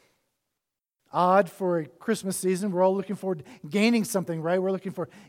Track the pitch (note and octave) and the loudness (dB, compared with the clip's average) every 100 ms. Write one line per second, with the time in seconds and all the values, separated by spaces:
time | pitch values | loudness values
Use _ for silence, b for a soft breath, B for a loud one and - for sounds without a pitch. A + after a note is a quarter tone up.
0 | b b b _ _ _ _ _ _ _ | b b b _ _ _ _ _ _ _
1 | _ D3 F3+ F#3+ F3+ - F#3 E3+ D3 - | _ 0 4 4 4 -2 -2 -2 -4 -8
2 | - G#3+ F#3+ F3+ F#3 F#3 G#3 F3 F#3 G3 | -2 -2 -2 -2 -2 0 -2 2 2 2
3 | F#3 - F#3+ F3 - - D3+ F#3+ A3 A#3+ | -4 -6 -4 -6 -8 -18 -4 2 4 2
4 | G3 F#3+ D#3+ D#3+ D#3+ F#3 F#3 F#3+ F#3+ F#3 | 0 -2 -2 -4 0 0 0 -2 -6 -8
5 | D#3+ B | -10 B